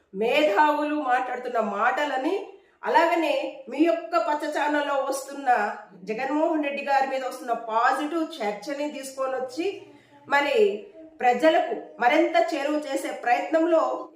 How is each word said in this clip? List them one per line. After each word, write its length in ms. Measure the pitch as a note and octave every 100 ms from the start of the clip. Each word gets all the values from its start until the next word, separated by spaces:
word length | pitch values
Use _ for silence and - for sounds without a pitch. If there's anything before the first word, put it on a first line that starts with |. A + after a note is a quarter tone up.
| _
మేధావులు 800 | F#3+ A#3 D4 D4+ D4+ D4+ D4 D4+
మాట్లాడుతున్న 640 | D4+ C4 B3+ B3 B3 B3 A#3
మాటలని, 880 | G#3 G3+ A#3+ D4 C#4+ C4 D4 G4 - - _ _
అలాగనే 800 | G#3+ D4+ E4+ F4 D4+ C4+ D#4+ - A3
మీ 100 | C#4
యొక్క 380 | E4 E4 - E4+
పచ్చ 320 | D4 D4+ D4+
ఛానల్లో 460 | D#4+ D4 D4 C#4+
వస్తున్న 840 | C4+ C4+ C4 C#4 C#4+ C4 A3+ G#3+ - - - G3
జగన్మోహన్ 560 | A3 C4+ D4+ E4 D#4
రెడ్డి 180 | C#4 C#4
గారి 240 | C#4 C4+ C4
మీద 180 | C4
వస్తున్న 280 | B3+ - B3
పాజిటివ్ 760 | A3+ A3+ A3 B3+ D4 D4 E4 D#4 -
చర్చని 540 | G#3 G3+ D4 C#4 D4
తీసుకొని 440 | C4+ C4+ C4+ C4 B3+
వచ్చి 500 | B3+ D#4+ F#4+ F4+ - - _ - -
మరి 580 | C#4 - A3+ G3+ G3+ - - - -
ప్రజలకు 840 | B3 - D#4+ E4+ - - - -
మరింత 520 | B3 D#4 E4+ E4+ -
చేరువ 280 | C#4+ C#4+ D4+ C4+
చేసే 160 | - C#4+
ప్రయత్నంలో 1000 | - A#3+ B3 - D#4+ E4+ D#4+ - - -